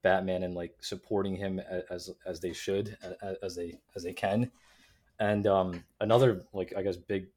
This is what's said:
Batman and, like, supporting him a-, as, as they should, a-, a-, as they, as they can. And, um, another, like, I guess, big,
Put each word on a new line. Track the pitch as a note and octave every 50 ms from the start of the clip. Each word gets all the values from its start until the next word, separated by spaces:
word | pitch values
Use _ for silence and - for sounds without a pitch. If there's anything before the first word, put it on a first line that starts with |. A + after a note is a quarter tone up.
Batman | - F#2+ F#2+ F#2+ F#2 F#2+ F#2 F2+ F#2+
and, | F2+ F2+
like, | F2 E2+ E2 - _
supporting | - - G2+ F#2 - - A2 G2 G2 G2 F#2+ F#2
him | G2+ F#2+ F#2+ F#2
a-, | - - F#2 F2+ - -
as, | F2+ F2 - F#2 E2 _ -
as | F#2 F2 E2
they | F2 F2
should, | E2+ - - - G2 G2 A2 G#2+ G#2 -
a-, | - F2+ F2+ - G2+
a-, | G2 F#2+ - G2+
as | F#2 E2
they, | F2 F2 E2+ E2 - _ _ -
as | G2 E2
they | F2+
can. | F2+ - G#2 G2 G2+ A2+ B2 B2+ - _ _ _ _ _ _ _ _ _ _ _ _ -
And, | G#2+ G#2 G#2 G#2 G2+ G#2
um, | G2 F#2+ F#2 F#2 F2 F2 - _ _ -
another, | G#2+ G#2+ A2+ B2 C3+ B2 G#2 F2+ - -
like, | - F#2+ F2+ - -
I | G2+ F#2+
guess, | G2+ F2+ F2
big, | - - G#2 F#2+ F#2 F#2+ _